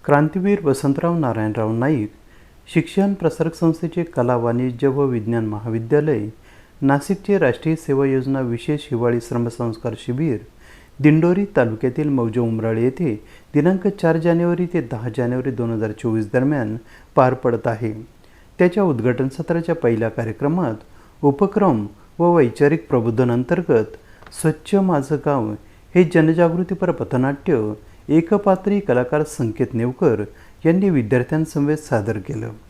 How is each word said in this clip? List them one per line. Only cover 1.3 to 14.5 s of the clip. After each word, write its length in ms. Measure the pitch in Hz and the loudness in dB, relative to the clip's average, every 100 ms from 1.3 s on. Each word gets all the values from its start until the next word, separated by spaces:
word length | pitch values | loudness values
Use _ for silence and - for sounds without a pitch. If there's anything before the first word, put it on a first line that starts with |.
| 110 107 107 110 | -2 -2 -2 -2
नाईक 400 | 113 131 147 107 - - - - - - | 0 0 0 -4 -10 -20 -20 -20 -20 -4
शिक्षण 400 | 165 160 - 202 | -2 0 0 0
प्रसारक 400 | 190 165 - 160 | 0 -2 -2 -4
संस्थेचे 480 | - 165 160 165 175 | 0 0 0 -6 -6
कला, 340 | 170 - 123 123 | -4 -2 0 0
वाणिज्य 520 | 117 120 127 120 139 | 0 0 -2 0 -2
व 140 | 135 | 0
विज्ञान 440 | 139 120 107 117 110 | 0 -2 -2 -2 -2
महाविद्यालय, 840 | 104 113 113 113 147 156 117 107 - - - - - | -6 -6 -6 0 0 2 -2 -4 -12 -20 -20 -20 -2
नाशिकचे 560 | 135 143 143 196 - 196 | 0 0 0 -4 0 2
राष्ट्रीय 380 | 143 117 160 160 | 2 0 -2 -4
सेवा 300 | - 139 139 | -2 0 2
योजना 340 | 135 135 135 | 0 0 -2
विशेष 400 | 127 117 - 147 - | -2 -4 -4 -6 -4
हिवाळी 300 | 120 120 120 | -2 0 0
श्रमसंस्कार 760 | - 120 120 - 117 110 120 110 | -2 -4 -4 -4 -6 -6 -8 -8
शिबिर 380 | - 123 160 107 - _ - - - - | -6 -2 -2 -4 -8 _ -20 -20 -20 2
दिंडोरी 440 | 143 156 170 180 202 156 | 4 6 4 2 0 0
तालुक्यातील 520 | 117 110 127 120 151 | 0 0 -4 -2 -2
मौजे 320 | 135 113 113 | 0 0 -2
उमराळे 420 | 117 113 113 113 | -2 -2 -2 0
येथे 420 | 123 131 165 104 - - - | -2 0 -4 -4 -10 -20 -2
दिनांक 320 | 147 160 190 202 | 2 2 2 -2
चार 300 | 196 170 160 | 0 0 2
जानेवारी 500 | 170 170 175 | 2 2 2